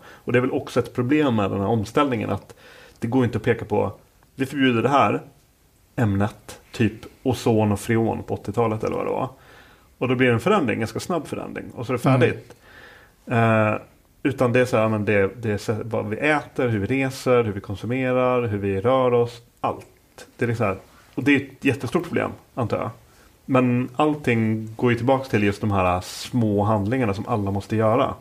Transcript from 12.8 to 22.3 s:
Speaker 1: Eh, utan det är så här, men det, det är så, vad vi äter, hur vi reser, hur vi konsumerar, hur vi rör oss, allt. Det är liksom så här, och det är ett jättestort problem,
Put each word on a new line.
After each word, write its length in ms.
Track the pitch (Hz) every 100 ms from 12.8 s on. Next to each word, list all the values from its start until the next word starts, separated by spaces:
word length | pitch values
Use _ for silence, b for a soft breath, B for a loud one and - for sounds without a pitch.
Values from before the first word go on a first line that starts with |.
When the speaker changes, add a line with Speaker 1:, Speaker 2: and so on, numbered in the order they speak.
| B B B B -
Speaker 1:
Eh, 480 | 117 113 110 107 107 - _ _ _
utan 300 | 143 - 123
det 60 | 123
är 60 | 123
så 120 | 117
här, 100 | 110
men 180 | 107 104
det, 260 | 104 98 -
det 100 | 113
är 60 | 101
så, 180 | - 107
vad 260 | 110 110 104
vi 80 | 107
äter, 500 | 151 147 - - 127
hur 120 | 107
vi 80 | 98 135
reser, 400 | 135 131 131 123
hur 80 | 110
vi 80 | 98
konsumerar, 800 | - 98 110 131 127 127 127 127 117
hur 100 | 101
vi 240 | 98 95
rör 320 | 117 131 127
oss, 280 | 120 117 - - _
allt. 240 | 123 - - _ _ - - -
Det 80 | 117
är 20 |
liksom 160 | 113 104
så 20 |
här, 100 | 95 b b b -
och 80 |
det 80 | 131 139
är 20 |
ett 280 | - - 135
jättestort 380 | 117 127 175
problem, 280 | - 113 104